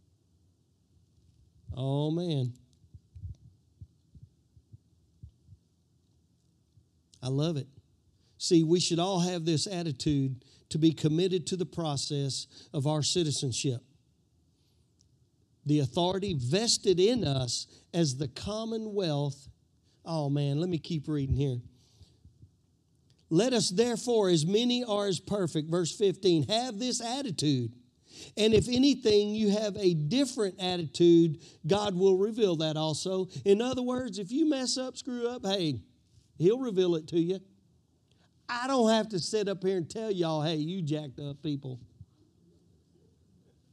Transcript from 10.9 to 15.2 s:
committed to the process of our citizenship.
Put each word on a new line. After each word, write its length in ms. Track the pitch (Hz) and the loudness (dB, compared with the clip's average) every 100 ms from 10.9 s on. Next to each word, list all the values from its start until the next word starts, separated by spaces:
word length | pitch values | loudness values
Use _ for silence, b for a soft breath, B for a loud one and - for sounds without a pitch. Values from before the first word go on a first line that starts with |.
committed 540 | 143 156 160 185 180 - | 4 0 2 0 -2 -4
to 100 | 180 | -6
the 80 | 180 | -6
process 840 | 175 160 139 - 143 139 - - B B | -6 -4 -4 -4 -4 -4 -6 -10 B B
of 140 | 156 143 | -4 0
our 160 | 156 | 0
citizenship. 800 | 139 180 156 - 135 - 143 117 - _ _ _ _ _ _ _ _ _ _ _ _ _ | 0 0 0 -2 -4 -2 -4 -4 -10 _ _ _ _ _ _ _ _ _ _ _ _ _